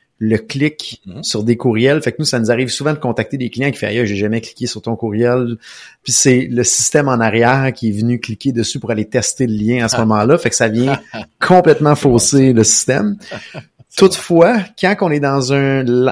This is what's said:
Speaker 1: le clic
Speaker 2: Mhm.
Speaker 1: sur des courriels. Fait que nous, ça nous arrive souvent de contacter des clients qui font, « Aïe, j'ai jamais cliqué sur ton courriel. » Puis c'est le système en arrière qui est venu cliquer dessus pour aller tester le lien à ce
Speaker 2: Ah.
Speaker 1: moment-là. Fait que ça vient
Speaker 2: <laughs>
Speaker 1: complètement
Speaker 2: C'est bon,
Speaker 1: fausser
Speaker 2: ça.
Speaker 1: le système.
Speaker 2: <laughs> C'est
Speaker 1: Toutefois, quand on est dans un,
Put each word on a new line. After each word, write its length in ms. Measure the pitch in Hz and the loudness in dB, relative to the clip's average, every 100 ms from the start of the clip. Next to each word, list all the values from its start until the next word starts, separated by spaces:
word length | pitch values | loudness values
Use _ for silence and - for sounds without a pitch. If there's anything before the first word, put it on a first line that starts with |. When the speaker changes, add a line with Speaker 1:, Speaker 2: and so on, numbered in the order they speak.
| _ - | _ -6
Speaker 1:
le 180 | 110 110 | 0 0
clic 640 | 110 135 151 151 - - 95 | -2 -2 -2 -4 -12 -18 -18
Speaker 2:
Mhm. 180 | 95 | -12
Speaker 1:
sur 180 | - 110 | -8 -4
des 140 | 110 117 | 0 0
courriels. 440 | 127 110 127 151 | 0 2 2 2
Fait 120 | - | -2
que 40 | - | -4
nous, 40 | |
ça 140 | 151 127 | -2 0
nous 120 | 110 | 0
arrive 160 | 120 131 | 0 -2
souvent 240 | - 139 | -4 -4
de 60 | 147 | -2
contacter 380 | 127 113 110 139 | -4 -4 -4 -6
des 140 | 120 | -6
clients 220 | - 139 | -4 -4
qui 60 | 139 | -2
font, « 80 | 104 | -4
Aïe, 180 | 110 113 | -2 -2
j'ai 80 | |
jamais 260 | 101 104 113 | -2 -2 -4
cliqué 260 | - - 123 | -6 -10 -10
sur 140 | 110 | -8
ton 140 | 117 | -8
courriel. » 640 | 113 113 104 120 127 120 117 - - - _ | -6 -4 -2 0 0 -2 -6 -12 -20 -20 _
Puis 80 | - | -4
c'est 340 | 123 143 127 131 | 0 4 2 2
le 140 | 120 | -2
système 460 | 117 - - 151 143 | 0 -2 0 0 2
en 100 | 123 | 0
arrière 540 | 113 110 117 135 135 | 0 2 2 2 0
qui 140 | 120 113 | -2 -4
est 40 | |
venu 280 | 101 117 120 | -2 -2 -2
cliquer 320 | - 107 139 | -6 -6 -4
dessus 260 | 117 110 - | -2 -4 -6
pour 140 | 107 | -4
aller 140 | 110 107 | -4 -2
tester 420 | 127 - - 127 | -2 -2 -2 -2
le 60 | |
lien 300 | 107 107 123 | -2 0 0
à 40 | 113 | 0
ce 80 | 120 | 0
Speaker 2:
Ah. 100 | 110 | 2
Speaker 1:
moment-là. 320 | 107 110 160 | 2 4 2
Fait 120 | 117 | 0
que 60 | - | 0
ça 120 | 113 | 0
vient 320 | 110 131 135 - | 0 0 -2 -6
Speaker 2:
<laughs> 280 | 113 101 - | -16 -16 -4
Speaker 1:
complètement 560 | - 180 160 143 151 147 | 2 4 4 4 2 2
Speaker 2:
C'est 80 | |
bon, 80 | 143 | 4
Speaker 1:
fausser 340 | 120 - 139 131 | 2 4 4 4
Speaker 2:
ça. 60 | |
Speaker 1:
le 120 | 117 | 4
système. 520 | 110 - - 131 104 101 - | 4 2 0 0 -2 -4 -10
Speaker 2:
<laughs> 220 | 107 - 156 - _ _ | -16 -14 -18 -18 _ _
C'est 100 | - | 2
Speaker 1:
Toutefois, 600 | 190 185 - 170 170 233 185 - | 2 2 0 4 4 4 -2 -4
quand 140 | 185 202 | -2 0
on 100 | 180 | 0
est 100 | 147 | 0
dans 320 | 139 139 127 | 0 0 0
un, 540 | 139 139 135 127 123 127 | 0 2 0 0 2 0